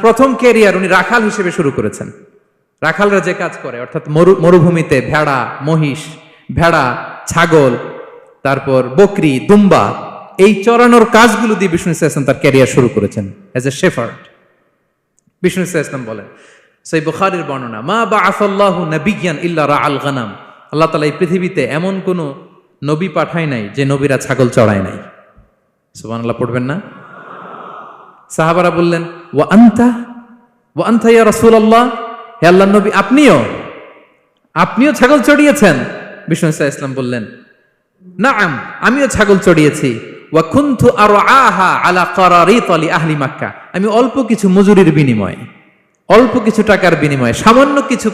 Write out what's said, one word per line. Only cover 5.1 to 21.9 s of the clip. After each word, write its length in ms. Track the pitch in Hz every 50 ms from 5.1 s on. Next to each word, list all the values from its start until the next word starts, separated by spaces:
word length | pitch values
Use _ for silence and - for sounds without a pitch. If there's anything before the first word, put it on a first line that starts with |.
| 151 151 151 147 139 127 113 113 - -
মহিষ, 380 | 135 151 160 160 151 143 123 - - - - - - _ _ _ _ -
ভেড়া, 580 | 131 - 170 170 165 156 135 123 117 - - - - - -
ছাগল, 500 | - - 165 170 170 156 156 139 127 120 - - - - - - - - - - _ _ _
তারপর 400 | - 135 139 131 - 139 131 131
বকরি, 580 | 123 123 131 165 202 196 - 185 160 151 131 127
দুম্বা, 720 | - - 202 208 208 185 160 123 101 110 - - - - - - - - - -
এই 260 | 190 220 202 196 190
চরানোর 400 | 233 233 240 240 240 240 233 220
কাজগুলো 500 | - - 220 233 233 208 196 240 220 214
দিয়ে 160 | 180 196 180
বিষ্ণু 220 | 160 175 - 175
ইসলাম 320 | 160 - 170 147 135 156 135
তার 100 | 139 131 -
ক্যারিয়ার 260 | - 143 135 135 127
শুরু 220 | - - 143 123 113
করেছেন 440 | - 107 101 98 - 113 98 98 - - - _ -
as 80 | 127
a 80 | 123 139
shepherd। 600 | 135 - 190 175 - 131 117 104 92 - - _ _ _ _ _ _ _ _ _ _ _ _ _ _ _ _ _ _ _ _ _ _ _
বিষ্ণু 220 | 175 180 - 185 175
ইসলাম 400 | - 170 156 139 - 147 131 120
বলেন, 200 | 110 110 104 95 - - _ _ _ _ _ _ _ _ _ _
সহিহ 200 | - 170 160 147
বুখারীর 380 | 160 160 - 196 190 185 175
বর্ণনা, 380 | 156 139 139 131 127 117 113 107
"মা 260 | 120 160 208 233 233
বাআসাল্লাহু 840 | 190 220 208 180 196 190 - 208 202 196 196 202 196 175 180 175 156
নাবিয়্যান 460 | 156 151 143 214 202 - 165 180 147 143
ইল্লা 260 | 175 175 170 156 147 139
রাআল 300 | 147 131 120 127 143 127 135
গানাম।" 320 | 143 139 127 113 101 101 - - - - _ _ _
আল্লাহ 160 | 143 147 160 160
তাআলা 180 | - 156 151
এই 60 | 151 143 -
পৃথিবীতে 460 | 185 151 180 185 185 175 190 165 131
এমন 360 | 113 135 156 180 190